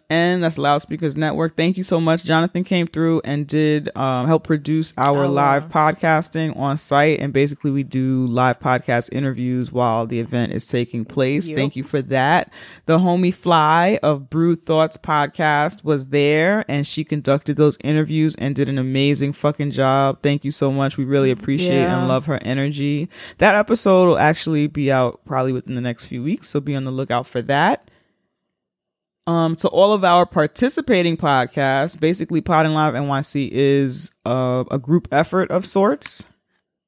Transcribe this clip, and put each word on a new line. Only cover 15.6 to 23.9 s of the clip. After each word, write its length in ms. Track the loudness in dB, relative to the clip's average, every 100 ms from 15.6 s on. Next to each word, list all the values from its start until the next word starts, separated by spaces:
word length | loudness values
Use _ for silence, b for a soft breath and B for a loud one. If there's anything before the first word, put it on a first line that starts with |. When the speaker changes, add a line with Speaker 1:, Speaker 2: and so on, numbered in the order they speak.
| 0 -4
Speaker 1:
was 260 | -2 -2 -2
there, 560 | 0 2 2 2 0 -2
and 180 | -4 -4
she 180 | -6
conducted 540 | -6 -4 0 0 0 2
those 220 | 2 2
interviews 520 | -2 0 0 0 0 -2
and 180 | -4 -2
did 140 | -2
an 80 | -2
amazing 560 | -2 0 2 2 -2
fucking 380 | -2 -2 -2 -4
job. 480 | 0 2 2 2 0
Thank 240 | -2 -2 -4
you 60 |
so 200 | -2 -2
much. 260 | 0 -2 -2
We 60 | -2
really 260 | 2 2
appreciate 480 | 0 -2 -2 0 2
and 220 | 2 0
Speaker 2:
Yeah. 20 | 0
Speaker 1:
love 220 | 0 -2
her 100 | -4
energy. 680 | -4 -2 -2 -2 -2 -2 -6 B B B
That 160 | 4 4
episode 520 | 2 2 4